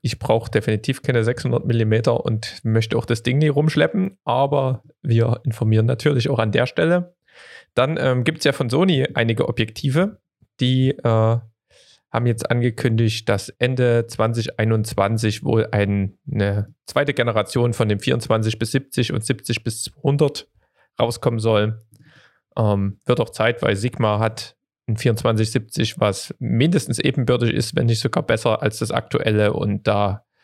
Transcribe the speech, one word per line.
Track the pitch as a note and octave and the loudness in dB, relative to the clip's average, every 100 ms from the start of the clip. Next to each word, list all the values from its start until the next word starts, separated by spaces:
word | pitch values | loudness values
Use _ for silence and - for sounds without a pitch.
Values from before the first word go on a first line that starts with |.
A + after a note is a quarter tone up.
ich | - - | -6 -6
brauch | - A2+ - | 0 0 2
definitiv | A2 G#2+ G#2+ A#2+ C3 | -2 0 -2 -2 -4
keine | - B2 | 0 0
sechshundert | A2 B2 B2+ A#2 B2+ | 0 -2 -2 -2 0
Millimeter | A#2 A2 A2 A2+ A#2 | 0 2 2 2 0
und | - A2 - - | -2 -4 -6 -6
möchte | A2+ A2 A2+ A#2 | 0 0 0 -4
auch | - | -2
das | A#2+ | -2
Ding | - C3+ | 0 2
nie | D#3 | 2
rumschleppen, | C#3 D#3 - D#3+ G#3 F#3+ - | 2 2 2 0 0 -4 -6
aber | - B2 C#3+ C#3+ C3 B2+ - _ | -2 0 2 0 0 -4 -8 _
wir | C#3+ A2+ A#2 A#2 | 0 2 2 0
informieren | - A2 A2 A2 A2+ | -4 -2 2 4 2
natürlich | B2+ D3 C3+ A2 | 0 0 0 0
auch | A2+ | 0
an | A2 | 0
der | G#2 B2+ | 0 0
Stelle. | - E3 F3+ F3 _ _ - - - _ | 0 2 2 0 _ _ -20 -20 -20 _
Dann, | - C3 D#3+ | 0 0 0
ähm, | C3+ B2+ | 0 2
gibt's | A#2+ D#3+ C#3+ | 0 2 0
ja | |
von | - B2 | 0 0
Sony | C3 F#3 D#3+ - - | 2 2 2 2 2
einige | A#2 A2 - | 2 2 0
Objektive, | A#2 G#2+ - C#3 C#3+ G3 - _ _ _ - | 0 -4 -2 -2 0 0 -4 _ _ _ -4
die, | B2+ C3 C3 | 0 2 2
äh, | - A#2+ A2+ A2+ A#2 - _ _ _ _ _ _ | 2 2 4 4 2 -4 _ _ _ _ _ _
haben | A#2 A#2+ | -2 0
jetzt | A2+ - | -2 0
angekündigt, | A#2+ A#2+ A2 B2 A2+ A2+ A2 - | 0 0 0 0 2 2 0 -2
dass | G2+ - | -2 -4
Ende | _ A#2+ B2 B2 A#2 A#2 | _ -2 2 2 2 -2
zwanzig | - A2 A#2 A2+ - | -2 0 0 -4 -2
einundzwanzig | A2+ A2 G#2+ - G2+ A2+ A2 G#2+ | 0 0 -2 0 0 0 -2 -2
wohl | - A2+ A2 | 0 0 2
ein, | G#2 G2+ G2+ G2 - - | 0 2 0 -2 -6 -8
eine | G#2 G2+ G2+ G#2+ _ - | -2 0 0 -6 _ -4
zweite | - C#3+ | -2 0
Generation | C3 A#2 G#2+ G#2 - A#2+ | 0 0 0 0 0 0
von | A#2 A2 | 0 0
dem | G2+ | 0
vierundzwanzig | - B2+ - A2+ A2 - | 0 -2 0 0 0 -4
bis | A#2 | -4
siebzig | C3+ - - A#2 | -4 -2 -4 -2
und | - - | -4 -4
siebzig | A#2+ - A2+ | -6 -4 -4
bis | A#2 G#2+ | -4 -8
zweihundert | - - C#3 C#3+ D3 C#3 - _ _ _ _ - | -12 -4 -2 2 0 0 -18 _ _ _ _ -4
rauskommen | A#2 A2+ - A#2 | -2 0 -2 0
soll. | A2 G#2+ G#2+ A2 _ _ - - _ _ _ - | 0 2 0 -4 _ _ -20 -20 _ _ _ 0
Ähm, | A2 G2+ G2 G2 - | 2 2 0 -4 -2
wird | B2 | 0
auch | A2 | 0
Zeit, | - A#2 A#2+ | 0 0 2
weil | - G2 | -2 0
Sigma | B2 - A2 G#2 | -4 0 0 2
hat | A2 A2 - _ _ _ - | -2 -4 -16 _ _ _ -6
ein | A2 | -2
vierundzwanzig | B2 A2 B2 A2 A2 | 0 0 0 0 0
siebzig, | - A2 - A2+ - | -2 -6 -4 -4 0
was | G#2 G2 - - | 0 0 -10 -8
mindestens | A2+ A#2 D#3 F3+ - A2+ | -2 2 2 2 -2 -2
ebenbürtig | C3 C3+ B2 B2 A#2+ | -2 0 0 2 2
ist, | - A#2 - | 0 -2 0
wenn | A#2+ | 0
nicht | A2 | 0
sogar | A#2 A2+ | -2 -2
besser | - A2+ A#2+ A2 | 0 0 0 0
als | G#2+ - | -2 -4
das | A2+ | -4
aktuelle. | A#2 - - A2+ G#2+ G#2+ | -4 -2 -2 2 2 2
Und | - G#2 G#2 - | 0 -2 -2 0
da | G#2 G#2 G2+ _ _ | 0 0 -4 _ _